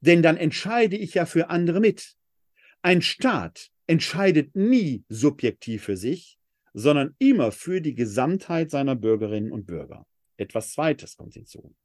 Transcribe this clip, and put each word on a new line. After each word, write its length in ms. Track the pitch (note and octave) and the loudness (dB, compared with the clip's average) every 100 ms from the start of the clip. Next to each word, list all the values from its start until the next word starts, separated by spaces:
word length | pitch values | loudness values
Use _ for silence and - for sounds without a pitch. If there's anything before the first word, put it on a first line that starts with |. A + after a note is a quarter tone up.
Denn 220 | - E3+ | 6 6
dann 140 | E3 D#3+ | 6 2
entscheide 600 | E3 - F#3+ A#3 A3+ G3+ | -2 -4 -4 0 0 0
ich 180 | F3+ | -4
ja 120 | - F3 | -2 0
für 240 | E3 E3 | -2 -2
andere 300 | F3 F3 E3+ | 0 0 2
mit. 360 | A3 - - _ _ _ _ _ _ _ | 2 2 -8 _ _ _ _ _ _ _
Ein 200 | F3+ F3+ | 0 2
Staat 680 | E3+ - C4 F#3+ E2+ - - _ - | 2 -2 -2 -2 -4 -12 -20 _ 0
entscheidet 680 | E3 - D#3 G3 D#3 C#3+ - | 0 0 0 2 2 0 -2
nie 480 | G3+ B3+ F3+ A#2 - | 2 2 0 -6 -8
subjektiv 760 | A2 C#3+ D3 F#3 E3+ - A2 | 0 0 2 -4 -4 -10 -10
für 120 | - F#2+ | -6 -6
sich, 420 | G#2+ F3 - _ _ _ _ | -4 -6 -10 _ _ _ _
sondern 420 | - A#2+ D3 C#3 - | -2 2 2 0 0
immer 340 | C4+ B3 A#2 | 2 4 2
für 280 | - - F#3 | -2 -6 -4
die 140 | D#3 | -4
Gesamtheit 760 | A#2+ A#2+ G2+ C3 F#3+ - E3 D#3+ | -4 -4 -2 -2 -2 -4 -4 -2
seiner 240 | C#3+ C#3 | -2 -2
Bürgerinnen 580 | C3 A2 A2 G#2+ G#2+ A2 | -2 0 0 0 -6 -6
und 140 | A2+ F#2+ | -8 -10
Bürger. 400 | E2+ - - _ _ _ _ | -12 -12 -18 _ _ _ _
Etwas 360 | G2+ A2+ - | -8 -8 -8
Zweites 440 | - D#3+ D3+ - - | -6 -4 -4 -8 -20
kommt 180 | - | -20
hinzu. 400 | - - - - _ | -20 -20 -20 -20 _